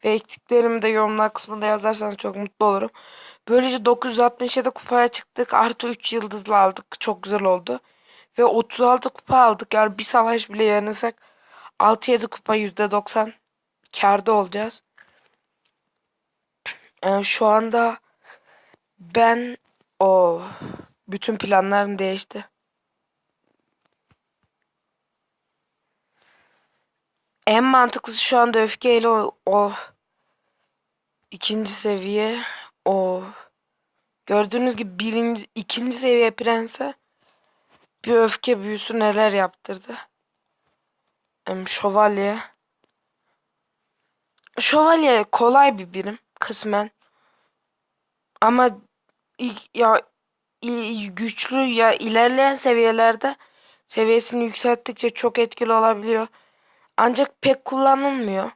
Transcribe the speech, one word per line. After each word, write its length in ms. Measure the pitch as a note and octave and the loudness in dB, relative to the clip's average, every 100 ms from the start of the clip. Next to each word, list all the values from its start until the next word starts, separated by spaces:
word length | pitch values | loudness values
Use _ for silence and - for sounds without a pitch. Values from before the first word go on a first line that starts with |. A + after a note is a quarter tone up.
Ve 80 | G#3+ | -2
eksiklerimi 680 | G#3+ - - _ A#3+ A#3 A#3 | -2 -4 -20 _ 2 2 0
de 60 | A3 | -2
yorumlar 440 | A3 G#3+ G#3+ G#3+ | 0 0 0 -2
kısmında 340 | G#3+ - G#3+ G#3+ | -2 -12 -6 -2
yazarsanız 500 | G#3+ G#3 G#3+ G#3+ G3+ | -2 -2 -4 -6 -8
çok 200 | G#3 G3 | -10 -8
mutlu 300 | G3+ _ G#3+ | -12 _ 0
olurum. 240 | G3 A3 - - - - - - | 0 -4 -10 -20 -20 -20 -20 2
Böylece 360 | A#3+ B3+ B3+ | 2 2 0
dokuz 260 | A3 A#3+ B3+ | 0 0 0
yüz 100 | A3+ | 0
altmış 360 | A#3+ A#3+ B3 C4 | 0 0 -4 -2
yedi 140 | B3 | -4
kupaya 380 | - - B3 A#3+ | -6 -2 2 2
çıktık. 460 | A#3+ - - B3 | -2 -12 -8 -2
Artı 340 | - A3+ A#3 A#3+ | 2 2 -2 -8
üç 240 | A#3 - | -8 -6
yıldızla 440 | A#3 G#3+ G#3 G3 G#3 | -6 -6 -10 -2 2
aldık. 440 | F#3+ F#3+ - - | 2 0 -16 -10
Çok 220 | - F#3 | -8 -8
güzel 200 | F#3+ G#3 | -4 -2
oldu. 380 | G3 F3+ F3 B3+ _ _ _ _ _ - | 0 -2 -2 -10 _ _ _ _ _ 0
Ve 60 | |
otuz 360 | A#3+ A3 A#3 - | 2 2 -4 0
altı 300 | B3 B3+ - | 2 2 0
kupa 260 | - _ C4 | -10 _ 4
aldık. 380 | A#3+ G#3 - | 6 4 -2
Yani 240 | G#3+ G#3+ G3 | 0 0 -2
bir 60 | |
savaş 460 | A3 A#3+ A3+ A#3 A3+ | -2 0 2 0 -4
bile 140 | G#3 | -2
yenilsek 520 | A3 G#3 G#3 G#3+ A#3 - _ _ _ - - _ | 0 2 -2 -6 -6 -8 _ _ _ -20 -20 _
altı 320 | G#3 A3 - | 2 2 2
yedi 160 | A#3+ A#3 | 0 0
kupa 280 | - - | -12 -4
yüzde 360 | A3 G#3 F3 G#3 | -2 -2 -4 -2
doksan 420 | G#3 G3+ A#3 A3 - _ _ _ _ _ - | -2 -2 -4 -4 -6 _ _ _ _ _ 0
kârda 320 | G3+ G3+ G3+ | 2 2 2
olacağız. 500 | G#3+ F#3 G3+ A3 - _ _ _ _ _ _ _ _ _ _ _ _ _ _ _ _ _ _ - - _ _ | 0 0 -6 -8 -12 _ _ _ _ _ _ _ _ _ _ _ _ _ _ _ _ _ _ -18 -18 _ _
Ee, 200 | F#3 G3 | -2 -2
şu 240 | G3 - A3 | -2 0 4
anda 520 | G#3+ A3+ A#3 A#3 A3+ _ _ _ - _ _ _ _ _ _ | 4 2 0 0 -2 _ _ _ -20 _ _ _ _ _ _
ben, 580 | F3 A#3 A3+ A#3 B3 A#3+ _ _ _ _ | -4 2 4 2 -2 -12 _ _ _ _
o 420 | F#3+ F#3+ F3+ E3+ F#3 - - - - _ _ | 4 6 4 2 -8 -16 -16 -16 -20 _ _
bütün 280 | G3 - A3 | -10 -6 -4
planlarım 640 | G#3 G3 F#3+ G3+ G3+ G3+ | 2 2 2 0 -2 -4
değişti. 500 | F#3+ G3 - G#3 G3+ _ _ _ _ _ _ _ _ _ _ _ _ _ _ _ _ _ _ _ _ _ _ _ _ _ _ _ _ _ _ _ _ _ _ _ _ _ _ _ _ _ _ _ _ _ _ _ _ _ - | -6 -6 -10 -16 -18 _ _ _ _ _ _ _ _ _ _ _ _ _ _ _ _ _ _ _ _ _ _ _ _ _ _ _ _ _ _ _ _ _ _ _ _ _ _ _ _ _ _ _ _ _ _ _ _ _ 0
En 180 | G#3+ | 2
mantıklısı 580 | B3+ C4 B3 B3+ - A3 | 4 4 2 0 -6 -4
şu 160 | - B3+ | 0 2
anda 200 | A#3 A3+ | 4 2
öfkeyle 500 | A3 G#3+ B3 A#3 A#3 | 0 0 2 2 2
o, 280 | A3 G#3 - - | 0 -2 -6 -2
o 260 | G3+ G3+ G3+ - _ _ _ _ _ _ _ _ _ _ _ _ _ _ | 0 0 -4 -16 _ _ _ _ _ _ _ _ _ _ _ _ _ _
ikinci 420 | F#3+ - G#3+ G#3 | -8 -6 -4 -6
seviye, 680 | G#3 G#3+ G3+ F#3+ G#3 G#3+ A#3+ A#3+ - - _ | -4 -4 -4 -2 -2 -2 -4 -10 -14 -20 _
o 380 | - G3 F#3 F#3 F#3+ - - _ _ _ _ _ _ _ - | -2 0 0 -4 -8 -20 -20 _ _ _ _ _ _ _ -2
gördüğünüz 500 | G#3 G#3 A#3 B3+ A3 | 0 0 0 -2 -4
gibi 220 | G#3+ F3+ | -8 -6
birinci, 480 | G#3+ A3+ A#3 A#3 G3+ | -4 -2 -2 -4 -10
ikinci 420 | - G3 - B3 A#3+ | -14 -8 -6 -6 -4
seviye 340 | C4 A#3+ A3+ | 2 4 2
prense 640 | A3 A#3 A3+ A3+ - C#4 C4+ _ _ _ _ _ _ _ _ _ _ | 0 -2 -2 -4 -8 -10 -10 _ _ _ _ _ _ _ _ _ _
bir 120 | - A#3 | 0 2
öfke 440 | A3+ - - A#3 | 2 0 -2 -2
büyüsü 380 | G3+ G#3+ - A3+ | -2 -8 -6 0
neler 340 | G#3+ G#3 A3 | 0 4 2
yaptırdı. 640 | G3 F#3 _ - F#3+ - A#3 - _ _ _ _ _ _ _ _ _ _ _ _ _ - | 2 -2 _ -14 -14 -14 -18 -18 _ _ _ _ _ _ _ _ _ _ _ _ _ -12
Em, 220 | F#3 F#3 | -10 -6
şövalye. 680 | - G3+ G3 G#3 G3+ G3+ G#3+ - _ _ _ _ _ _ _ _ _ _ _ _ _ _ _ _ _ _ _ _ - | -4 0 2 2 2 -4 -6 -12 _ _ _ _ _ _ _ _ _ _ _ _ _ _ _ _ _ _ _ _ -4
Şövalye 640 | A#3+ D4 D#4 E4 D4+ A#3 | 0 4 4 4 4 2
kolay 540 | G#3 - A#3+ C4 C#4 G#3+ | 2 0 4 6 4 2
bir 140 | F3+ | -10
birim 260 | F#3 F#3+ A3 _ _ | -10 -10 -12 _ _
kısmen. 500 | - A3 G#3+ G#3 G#3+ _ _ _ _ _ _ _ _ _ _ _ _ _ _ _ | -8 -6 -4 -4 -4 _ _ _ _ _ _ _ _ _ _ _ _ _ _ _
Ama 300 | G#3+ B3 B3+ G3 _ _ _ _ _ _ | 0 4 2 0 _ _ _ _ _ _
İlk, 380 | B3 G3 - A3 | -10 -10 -16 0
ya, 260 | A#3 A3 - _ _ _ _ _ | 2 2 0 _ _ _ _ _
i-, 520 | A#3 A#3+ A3 A3+ G3+ | -8 -6 -6 -8 -10
güçlü 460 | F3+ A3+ G3+ - C4 | -8 -8 -6 -4 -2
ya 320 | C4 A#3 A3+ | -2 2 2
ilerleyen 640 | - A3+ A3 A#3+ C4 C4+ | 2 0 2 2 4 2
seviyelerde 840 | C4+ C4+ A#3 A3+ A3+ A3+ A3 C4+ C#4 _ _ _ _ _ | 2 0 2 2 4 2 2 -4 -6 _ _ _ _ _
seviyesini 580 | - A3 A#3 A3+ A#3+ | -2 2 2 2 -4
yükselttikçe 640 | A#3 G3+ B3 A#3+ - A3+ A#3 | -4 -2 -2 -2 -4 -4 -4
çok 280 | A#3 A#3+ A#3 | -2 -4 0
etkili 340 | A#3 - A3+ | -2 -2 0
olabiliyor. 540 | A3+ A3 G#3+ G#3+ A3+ A3+ _ _ _ _ _ _ - | 2 4 0 -2 -2 -2 _ _ _ _ _ _ 0
Ancak 460 | A3+ B3 C#4 _ | 2 2 -2 _
pek 220 | C#4 C4+ | 0 0
kullanılmıyor. 840 | - C4 C4+ C4+ C#4 C4+ A3 F#3+ G3 | -2 0 2 2 0 -4 -4 -4 -6